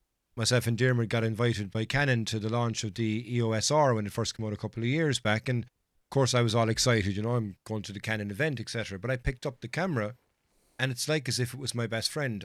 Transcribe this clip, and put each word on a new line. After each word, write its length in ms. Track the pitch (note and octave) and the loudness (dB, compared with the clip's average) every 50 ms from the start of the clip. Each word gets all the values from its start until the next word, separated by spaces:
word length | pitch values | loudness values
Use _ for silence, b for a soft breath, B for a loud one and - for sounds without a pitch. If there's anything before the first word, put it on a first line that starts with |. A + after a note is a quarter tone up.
| _ _ _ _ _ _ - | _ _ _ _ _ _ -8
myself 300 | - A2 - B2+ A#2+ A2 | -4 0 2 2 2 2
and 120 | A#2+ A#2+ G#2+ | 2 0 2
Dermot 300 | B2 C3 B2+ A#2+ A#2 G#2 | 2 4 4 2 2 2
got 140 | - A#2 A2+ | 0 0 2
invited 460 | A2+ A2+ G2 A#2+ A#2+ A2 F#2+ G#2 F#2+ | 0 0 2 2 2 2 0 -2 -4
by 140 | - A2+ A2 | -2 -4 -2
Canon 400 | - - C3+ C#3+ C#3 B2+ A#2 A2 | -2 0 0 2 2 2 2 2
to 120 | G2+ G#2+ A2 | 0 -2 -2
the 100 | G#2 A2 | -2 0
launch 360 | A2+ A#2+ A#2+ A#2 A2 - - | 0 0 0 0 -2 -2 -4
of 100 | A2 F2+ | -6 -4
the 300 | A2 A2+ A2 G#2+ A2 B2 A2+ | -2 0 0 0 -2 -2 -2
E 140 | B2 A#2+ A#2 | 0 0 2
O 100 | A2 A2 | 2 2
S 180 | A2 G#2 - | 0 2 2
R 220 | D3 D#3 D3+ C3+ A#2+ | 4 4 6 4 4
when 120 | A2 G#2 | 2 0
it 60 | G2+ - | -2 -2
first 240 | - A2+ - - | -4 -4 -4 -4
came 100 | - A2 | -6 -6
out 60 | G#2+ G#2+ | -6 -6
a 40 | |
couple 260 | G2 - G#2+ - A2+ A2+ | -4 -6 -6 -6 -4 -2
of 60 | A#2+ | 0
years 320 | C3+ D#3+ E3 D3+ C3 - | 0 2 2 2 0 0
back, 280 | - G#2+ G#2+ A2 - - | 2 2 0 0 0 0
and 160 | B2+ A#2+ A2 | -2 -2 -2
of 460 | - _ _ _ _ _ _ _ - | -4 _ _ _ _ _ _ _ -2
course 220 | - C#3 C3+ B2 B2+ | 2 4 4 4 6
I 80 | B2 A#2+ | 4 4
was 120 | A#2 G#2 | 4 4
all 140 | A#2 A2+ A2+ | 4 4 2
excited, 480 | A2+ - - B2+ A#2+ A2 F#2+ G2 G2 | 2 2 4 4 4 4 2 2 0
you 60 | G2 G#2+ | -2 -2
know, 140 | A#2 B2 | 0 0
I'm 200 | B2 A2+ G2+ F#2 - - | 0 -2 -2 -6 -10 -10
going 160 | - A2 G#2+ F#2+ | -8 -6 -6 -6
to 100 | - G2 | -8 -10
the 80 | F#2+ | -8
Canon 300 | - A2+ A2 G#2+ G#2 G2+ | -6 -4 -4 -4 -4 -4
event, 280 | G2+ F#2 D3 D#3+ C#3+ A2+ | -4 -2 -2 -2 -2 -4
et 100 | G#2+ - | -6 -6
cetera, 280 | - A#2 G#2+ - G2 F#2+ | -6 -6 -6 -6 -8 -8
but 120 | F2+ A#2+ | -4 -4
I 60 | C3 | -4
picked 280 | B2 - - C3+ - - | -4 -2 -4 -4 -4 -4
up 140 | D3 B2 - | -8 -8 -8
the 80 | - - | -10 -8
camera, 460 | - D3+ F3 G3 D#3+ A#2+ G#2 G#2 A#2 - _ _ _ _ _ _ _ _ _ _ _ - | -4 -4 -2 0 0 -2 -2 -4 -6 -10 _ _ _ _ _ _ _ _ _ _ _ -4
and 120 | B2 C3+ | -4 -4
it's 180 | B2+ B2 - - | -2 -2 -2 -2
like 200 | D3+ D#3+ B2+ B2+ | -2 -2 0 -2
as 100 | B2 A2+ | -2 -2
if 140 | B2+ A2+ - | -2 -4 -4
it 60 | C3 | -6
was 140 | C#3 A#2 - | -8 -6 -4
my 120 | A#2+ A#2 | -4 -4
best 240 | A2 G#2+ A2+ G#2+ - | -2 -2 -4 -4 -4
friend. 340 | - D#3 D3 C3 A2 G2+ F#2+ | -4 -2 -4 -2 -4 -6 -8